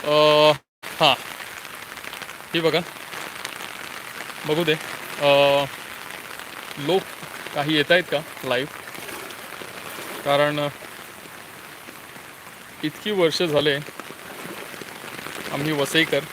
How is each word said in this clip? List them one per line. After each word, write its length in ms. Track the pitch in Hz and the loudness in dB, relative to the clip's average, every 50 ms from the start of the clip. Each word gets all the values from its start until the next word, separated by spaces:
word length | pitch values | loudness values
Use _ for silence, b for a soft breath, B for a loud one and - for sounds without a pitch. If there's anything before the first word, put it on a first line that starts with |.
| - | 2
अ, 80 | 143 147 151 151 151 151 151 151 151 147 143 _ _ _ _ - - - - | 4 6 8 8 10 10 10 10 8 8 6 _ _ _ _ -14 -12 0 6
हां, 140 | 165 147 127 - - - - - - - - - - - - - - - - - - - - - - - - - - - - | 6 6 6 6 0 -12 -12 -12 -12 -12 -12 -14 -12 -14 -14 -14 -14 -14 -14 -14 -12 -12 -10 -10 -10 -12 -12 -14 -14 -2 -2
ही 60 | 165 | 2
बघा, 200 | 165 165 147 165 180 - - - - - - - - - - - - - - - - - - - - - - - - - - - - - - - - 147 | 4 4 4 4 0 0 -10 -12 -12 -10 -10 -8 -8 -10 -10 -8 -10 -10 -8 -8 -10 -10 -10 -10 -10 -10 -10 -12 -12 -12 -12 -10 -10 -10 -10 -10 -2 0
बघू 160 | 156 156 175 | 0 2 4
दे. 100 | 151 151 156 - - - - - - - - | 2 2 2 0 -8 -10 -10 -10 -10 -6 2
अ, 420 | 147 143 143 139 143 143 139 139 143 135 - - - - - - - - - - - - - - - - - - - - - - | 6 6 8 8 8 8 6 4 2 0 -4 -10 -12 -12 -12 -12 -12 -12 -12 -12 -12 -12 -12 -12 -12 -12 -12 -12 -12 -12 -10 -6
लोक 240 | 143 143 175 196 185 - - - - - - - - - - | 0 2 2 2 2 0 -12 -12 -12 -12 -12 -10 -10 -6 -2
काही 200 | 151 143 151 156 | -2 0 2 4
येत 160 | 151 143 - | 4 6 6
आहेत 120 | 170 180 175 - | 6 6 6 4
का 60 | - 143 156 - - - - | -2 -2 -2 -4 -12 -10 -2
लाईव्ह? 280 | 131 123 123 135 151 - - - - - - - - - - - - - - - - - - - - - - - - - - - - - - - | 0 0 0 0 -2 -6 -12 -12 -12 -12 -12 -10 -10 -10 -10 -10 -12 -12 -12 -12 -14 -12 -12 -12 -12 -12 -12 -12 -12 -10 -10 -10 -10 -10 -6 0
कारण 420 | 143 143 143 147 147 147 147 147 143 139 - - - - - - - - - - - - - - - - - - - - - - - - - - - - - - - - - - - - - - - - - - | 2 4 4 4 4 2 0 -2 -2 -4 -8 -14 -14 -14 -14 -16 -16 -16 -16 -16 -16 -16 -16 -16 -16 -16 -16 -16 -16 -16 -16 -16 -16 -16 -16 -16 -16 -16 -16 -16 -16 -16 -16 -18 -18 -18 -18 -18 -18 -14 -6 -6
इतकी 280 | 156 151 - - 208 | -6 -6 -4 -4 -2
वर्ष 320 | 214 190 175 160 147 - 180 | 2 4 4 4 4 4 0
झाले 320 | 170 151 147 147 151 143 143 147 - - - - - - - - - - - - - - - - - - - - - - - - - - - - - - - - - 143 | 4 4 4 4 4 2 2 -2 -6 -12 -12 -12 -14 -14 -14 -14 -14 -12 -12 -12 -10 -10 -12 -12 -12 -12 -14 -12 -14 -14 -12 -12 -12 -12 -10 -10 -10 -10 -10 -8 -6 -4
आम्ही 180 | 139 143 156 | -2 0 0
वसईकर 480 | 156 143 139 135 - 160 160 151 - 139 147 151 | 2 2 0 2 4 4 4 4 2 0 0 -2